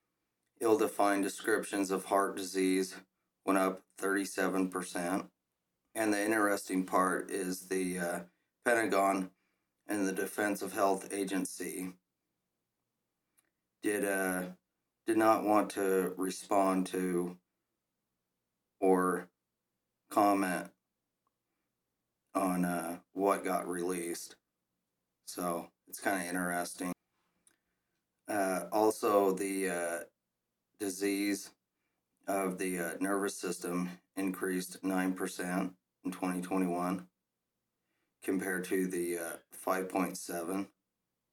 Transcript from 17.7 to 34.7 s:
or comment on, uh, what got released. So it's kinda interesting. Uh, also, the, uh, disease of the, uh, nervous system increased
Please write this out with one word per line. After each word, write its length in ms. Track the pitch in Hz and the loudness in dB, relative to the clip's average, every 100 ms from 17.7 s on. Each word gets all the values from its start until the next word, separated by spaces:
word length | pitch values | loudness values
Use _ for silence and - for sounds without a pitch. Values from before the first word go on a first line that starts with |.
| _ _ _ _ _ _ _ _ _ _ - | _ _ _ _ _ _ _ _ _ _ 0
or 500 | 95 92 92 90 - _ _ _ _ _ _ _ - | 4 6 4 0 -4 _ _ _ _ _ _ _ -2
comment 580 | - 101 98 95 87 90 _ _ _ _ _ _ _ _ _ _ _ _ _ _ _ _ 101 | 4 6 4 2 -2 -6 _ _ _ _ _ _ _ _ _ _ _ _ _ _ _ _ -2
on, 280 | 95 90 | 0 2
uh, 340 | 90 87 82 87 _ | 0 0 -4 -8 _
what 300 | 95 98 95 | 0 2 2
got 240 | 90 87 87 | 0 -2 -2
released. 680 | 87 87 90 85 85 - - _ _ _ _ _ _ _ _ - | -4 -2 -4 -4 -8 -10 -18 _ _ _ _ _ _ _ _ -14
So 440 | - 87 85 - _ - | -6 -4 -4 -8 _ -18
it's 120 | - | -6
kinda 260 | 107 95 87 | -2 -2 -2
interesting. 680 | 90 87 87 87 - 92 87 _ _ _ _ _ _ _ _ _ _ _ _ - | -2 -2 -2 -4 -6 -6 -8 _ _ _ _ _ _ _ _ _ _ _ _ -4
Uh, 400 | 107 95 90 90 | 0 0 -2 0
also, 600 | 107 107 - 117 101 98 | 4 4 4 4 6 6
the, 360 | 90 98 98 92 | 2 0 -2 -2
uh, 300 | 87 85 85 - _ _ _ _ _ _ - | -2 -4 -6 -10 _ _ _ _ _ _ -8
disease 720 | 101 90 101 98 101 98 - _ _ _ _ _ _ _ - | -6 -2 0 0 0 -2 -6 _ _ _ _ _ _ _ -4
of 300 | 98 95 92 | -2 -2 -2
the, 220 | 95 90 | -4 -2
uh, 180 | 85 82 | -4 -4
nervous 360 | 95 101 98 - | -2 0 -2 -4
system 640 | 92 87 90 90 90 90 _ - | -6 -6 -4 -2 -4 -6 _ -6
increased 680 | 98 95 95 92 92 | -4 -2 -2 -2 -4